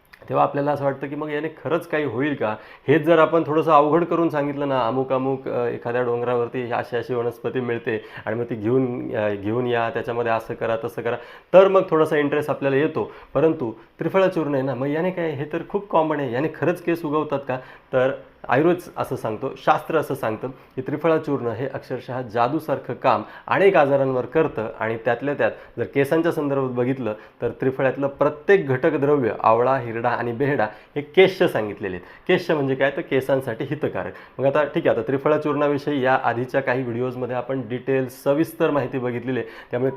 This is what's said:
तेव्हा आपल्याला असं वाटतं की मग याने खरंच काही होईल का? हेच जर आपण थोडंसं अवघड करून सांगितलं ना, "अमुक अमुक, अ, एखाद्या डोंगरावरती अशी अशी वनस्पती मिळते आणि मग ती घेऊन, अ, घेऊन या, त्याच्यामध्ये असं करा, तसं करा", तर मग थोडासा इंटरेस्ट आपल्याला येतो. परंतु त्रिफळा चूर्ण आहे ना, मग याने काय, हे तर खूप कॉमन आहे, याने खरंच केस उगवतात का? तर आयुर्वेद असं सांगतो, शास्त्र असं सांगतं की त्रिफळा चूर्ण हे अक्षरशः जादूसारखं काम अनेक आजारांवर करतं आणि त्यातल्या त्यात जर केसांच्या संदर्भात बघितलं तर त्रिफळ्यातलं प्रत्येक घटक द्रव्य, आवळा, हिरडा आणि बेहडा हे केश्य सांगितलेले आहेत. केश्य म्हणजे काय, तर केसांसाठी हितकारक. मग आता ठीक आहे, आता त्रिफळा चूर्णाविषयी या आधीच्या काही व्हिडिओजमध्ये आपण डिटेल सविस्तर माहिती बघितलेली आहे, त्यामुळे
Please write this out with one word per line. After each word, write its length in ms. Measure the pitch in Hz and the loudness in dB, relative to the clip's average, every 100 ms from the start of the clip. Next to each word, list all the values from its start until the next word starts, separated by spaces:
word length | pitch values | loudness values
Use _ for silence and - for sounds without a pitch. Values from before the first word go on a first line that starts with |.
| _ - - | _ -20 -4
तेव्हा 140 | 135 | 0
आपल्याला 300 | 143 143 143 | 2 0 -2
असं 120 | 135 | 0
वाटतं 220 | 139 135 139 | -2 -4 -8
की 80 | |
मग 140 | 147 151 | -8 -6
याने 200 | 147 156 | -6 -6
खरंच 400 | 156 - 160 - | -8 -4 -4 -2
काही 160 | 156 | -4
होईल 300 | 143 113 147 | -2 -2 -2
का? 220 | 135 110 110 - - - | -2 -4 -4 -12 -6 2
हेच 140 | 156 | 4
जर 160 | 151 165 | 6 6
आपण 240 | 156 165 151 | 6 4 2
थोडंसं 260 | 151 156 | 0 6
अवघड 320 | 147 151 165 | 6 6 2
करून 240 | 170 170 165 | 2 0 0
सांगितलं 400 | 147 143 139 143 | 0 -2 -2 -2
ना, 180 | 131 113 | 0 0
"अमुक 260 | 131 131 | 0 0
अमुक, 360 | 131 131 135 - | 0 0 -4 -4
अ, 180 | 120 120 | -2 -2
एखाद्या 360 | 120 120 123 | -4 -4 -2
डोंगरावरती 680 | 123 120 120 123 117 131 120 | 0 0 0 0 -2 -4 -4
अशी 240 | 117 113 120 | -4 -2 -6
अशी 180 | 113 | -2
वनस्पती 460 | 123 117 117 120 131 | -2 -2 -4 -4 -4
मिळते 440 | 120 117 117 107 - - 107 | -2 -4 -2 -4 -6 -10 -6
आणि 100 | 117 | -4
मग 80 | |
ती 100 | 120 | -4
घेऊन, 600 | 117 107 131 127 123 120 113 | -4 0 2 0 -4 -6 -2
अ, 180 | 107 | -2
घेऊन 320 | 101 101 117 123 | -2 -2 -2 0
या, 240 | 117 117 | 0 0
त्याच्यामध्ये 420 | 117 113 120 117 | -4 -4 -2 0
असं 220 | 113 - | -2 -4
करा, 220 | 113 113 113 | -6 -4 -4
तसं 180 | 117 - | -4 -6
करा", 140 | 117 113 - - _ | -4 -4 -8 -20 _
तर 160 | 180 196 | 8 8
मग 140 | 190 185 | 6 4
थोडासा 260 | 156 156 151 | 2 4 2
इंटरेस्ट 340 | 143 151 143 | 2 0 -2
आपल्याला 260 | 135 139 135 | -2 0 2
येतो. 360 | 156 117 101 - - | 2 0 -6 -8 -4
परंतु 380 | 135 160 151 117 - - - | 2 2 2 -4 -8 -18 -8
त्रिफळा 300 | 165 190 185 | 0 2 2
चूर्ण 260 | 170 147 | 2 0
आहे 80 | 135 | -2
ना, 120 | 135 | -2
मग 120 | 127 143 | -2 -2
याने 240 | 151 185 | -2 -2
काय, 200 | 180 165 | -2 -4
हे 140 | 135 | -4
तर 180 | 147 165 - | -6 -6 -4
खूप 200 | 208 202 | -6 0
कॉमन 320 | 165 156 147 | 0 2 0
आहे, 120 | 131 | -2
याने 160 | 120 151 | -2 -4
खरंच 340 | - 143 170 | -2 -2 0
केस 220 | - 165 | -2 -2
उगवतात 360 | 151 156 147 - - | -2 -2 -2 -4 -4
का? 100 | 156 - - _ | -8 -8 -20 _
तर 180 | 131 131 - - - - | 2 2 0 -12 -14 0
आयुर्वेद 280 | 127 165 175 - - | 2 4 2 -4 -8
असं 200 | 123 120 | -6 -4
सांगतो, 360 | 117 107 131 - | -4 -6 -6 -2
शास्त्र 420 | - 151 - 156 | 0 2 2 -2
असं 160 | - | 0
सांगतं 340 | 135 117 110 127 | -4 -4 -4 -8
की 320 | - - - | -10 -12 -10
त्रिफळा 380 | - 147 165 160 | -6 -2 2 2
चूर्ण 280 | 156 135 117 | 0 -2 -2
हे 200 | 107 131 | -4 -6
अक्षरशः 560 | 139 - 123 - 123 | -8 -8 -10 -6 -8
जादूसारखं 720 | 120 117 120 156 156 131 - | -4 0 0 0 -2 -4 -4
काम 280 | 120 135 107 107 - - | -2 2 2 -2 -14 -2
अनेक 300 | 131 196 180 | 4 6 6
आजारांवर 500 | 139 139 135 127 120 | 6 4 2 0 0
करतं 400 | 160 151 117 110 - | 0 0 -2 -6 -4
आणि 160 | 110 113 | -4 -2
त्यातल्या 380 | 123 120 139 | -2 -2 -2
त्यात 160 | 135 110 - - - | 0 0 -2 -12 -8
जर 60 | |
केसांच्या 480 | 110 139 139 160 165 | -2 0 2 2 2
संदर्भात 380 | 160 143 139 131 | 0 0 0 0
बघितलं 440 | 120 123 135 107 107 - _ | 0 0 0 -4 -6 -12 _
तर 60 | 120 | -6
त्रिफळ्यातलं 580 | - 131 131 131 135 139 | -2 -2 2 0 0 -4
प्रत्येक 640 | - 143 147 - 196 143 | 0 0 0 4 4 4
घटक 220 | 131 165 | 2 2
द्रव्य, 420 | 147 143 147 113 95 | 2 2 2 2 2
आवळा, 360 | 110 113 123 135 | 4 4 4 2
हिरडा 300 | 120 113 120 | -2 -2 -2
आणि 240 | 113 120 | -2 -4
बेहडा 340 | 110 139 139 107 - - 143 | -2 0 0 -2 -4 -10 -10
हे 40 | |
केश्य 480 | 147 - 190 190 175 | 0 4 4 4 0
सांगितलेले 480 | 127 107 98 101 87 | 2 -4 -4 -6 -6
आहेत. 100 | - - - | -10 -10 0
केश्य 260 | 180 - | 0 2
म्हणजे 200 | 156 135 | 0 0
काय, 160 | 131 135 - | 2 0 0
तर 40 | |
केसांसाठी 640 | - 135 127 135 123 113 | -2 -2 2 -2 -2 -6
हितकारक. 480 | 117 - 127 98 92 - - - | -6 -4 -4 -4 -8 -12 -16 -2
मग 80 | 135 | 2
आता 180 | 151 | 2
ठीक 220 | 143 170 143 | 0 0 2
आहे, 100 | 113 | 0
आता 60 | 113 | 0
त्रिफळा 300 | 135 151 151 | 0 2 2
चूर्णाविषयी 640 | 151 147 147 143 147 143 | 0 0 0 0 -2 0
या 160 | 127 131 | 2 2
आधीच्या 360 | 120 117 127 139 | 2 -2 -2 -2
काही 220 | 131 127 | 0 -2
व्हिडिओजमध्ये 540 | 123 117 127 123 123 123 | -2 -4 -4 -4 -4 -4
आपण 320 | 123 135 110 | -4 -6 -4
डिटेल 400 | 123 - 135 127 | -6 0 0 -2
सविस्तर 600 | - 139 143 160 - 160 | -4 0 2 0 0 0
माहिती 280 | 143 120 135 | 0 -2 -4
बघितलेली 420 | 123 120 123 123 | -4 -4 -4 -4
आहे, 80 | 113 - - | -6 -12 -8
त्यामुळे 200 | 123 131 | -2 -2